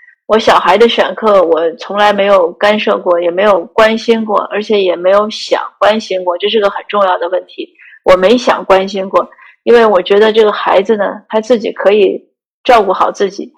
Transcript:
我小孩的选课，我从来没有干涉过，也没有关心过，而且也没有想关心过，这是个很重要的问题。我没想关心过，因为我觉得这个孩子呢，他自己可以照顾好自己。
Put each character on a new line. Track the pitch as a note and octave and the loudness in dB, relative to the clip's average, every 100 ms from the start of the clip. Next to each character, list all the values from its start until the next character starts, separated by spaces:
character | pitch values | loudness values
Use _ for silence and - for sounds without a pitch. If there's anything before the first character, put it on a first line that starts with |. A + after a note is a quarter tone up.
| _ _ - | _ _ -2
我 | G#3+ | 0
小 | A3 E3+ | 2 2
孩 | G3 G#3 | 2 2
的 | A#3 | 2
选 | A#3 F#3 | 2 -4
课， | G3 A3+ G3+ | -2 0 2
我 | E3+ D#3+ E3 - | 2 0 -2 -6
从 | - G3+ | -8 0
来 | G#3 | 0
没 | G3+ G3 | 2 2
有 | G3 E3+ | 2 0
干 | - G#3 G#3+ | -2 -2 0
涉 | A3 G3+ | -2 -2
过， | F#3+ F3 | -2 -2
也 | F3 | -2
没 | F3 | 0
有 | G#3 F#3 | 0 0
关 | E3+ - A3 A3+ | -2 0 0 0
心 | A#3 A3+ | -2 -2
过， | G#3+ G3+ - | -2 -4 -4
而 | G3 | -6
且 | G#3+ G#3 | -2 -2
也 | F#3+ | 0
没 | E3+ F3+ | 0 2
有 | G3+ G#3+ | 2 0
想 | G#3+ - - - - | -6 -4 -4 -4 -2
关 | G3+ A3 | 0 0
心 | G#3+ F#3 | -4 -6
过， | F3+ F3 | -4 -4
这 | G#3 | -2
是 | A3 | -2
个 | G3+ | -2
很 | G3+ - | -4 -6
重 | G#3 | -2
要 | F#3+ F3+ | -2 -2
的 | E3+ | -4
问 | F#3 F3+ | -6 -8
题。 | - - _ - - | -16 -16 _ -20 -6
我 | - | 2
没 | F#3 F#3+ A#3+ | 2 4 2
想 | B3 - | 0 -2
关 | F#3 F#3+ F#3+ | 0 0 0
心 | G3+ F#3+ | -6 -4
过， | F#3 - _ - _ | -4 -4 _ -20 _
因 | - | 2
为 | A#3 A3+ | 4 4
我 | F#3+ | 2
觉 | F3+ G3+ | 2 2
得 | A3 | 2
这 | G#3+ | 2
个 | G#3+ | 2
孩 | G3 - F3+ | 0 0 0
子 | G3 G#3+ | 0 -2
呢， | F#3+ G3 - | -2 -8 -6
他 | A3 | -4
自 | A3 A#3+ | 0 -2
己 | G3 | -2
可 | - F#3+ | -2 0
以 | G#3+ F#3 A3+ _ _ _ _ | 2 2 -2 _ _ _ _
照 | - A#3+ | 2 2
顾 | G3 | 2
好 | F#3 - | -2 -2
自 | F3+ G3+ | -2 -6
己。 | F#3 - | -6 -16